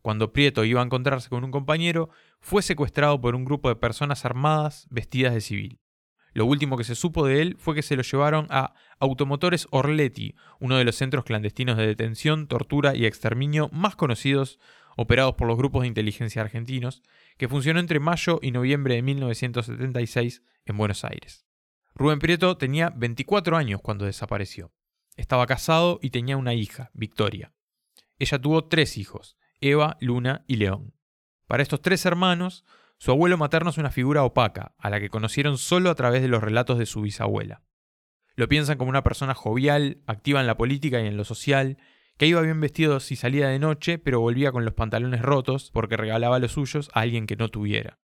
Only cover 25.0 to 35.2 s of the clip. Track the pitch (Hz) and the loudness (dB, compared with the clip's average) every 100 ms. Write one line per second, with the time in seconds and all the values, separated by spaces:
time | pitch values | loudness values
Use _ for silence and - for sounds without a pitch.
25 | _ - - 127 123 131 - 160 175 170 | _ -10 -2 0 0 -2 2 2 2 0
26 | 131 120 123 139 127 117 104 - 120 - | -4 -4 -4 -2 0 -2 -2 -8 -16 -10
27 | 110 - 104 101 - _ _ _ _ _ | -8 -2 -2 -2 -14 _ _ _ _ _
28 | _ _ 139 143 135 160 156 165 139 - | _ _ -2 0 2 2 2 2 2 -2
29 | 98 - - _ _ _ 139 147 151 - | -10 -14 -18 _ _ _ 2 2 2 -2
30 | 127 123 123 143 - 120 98 95 107 _ | -2 0 -2 -4 -2 0 0 0 -8 _
31 | _ _ _ _ _ 120 143 143 180 180 | _ _ _ _ _ -2 0 -2 0 0
32 | 185 175 185 175 180 - _ _ _ _ | 2 2 2 0 -4 -8 _ _ _ _
33 | - 135 175 175 147 160 170 156 143 - | 0 4 4 4 2 2 0 -2 -4 0
34 | 127 147 131 131 110 - - _ 101 101 | 2 2 2 2 2 0 -14 _ -4 -4
35 | 101 110 | -4 -4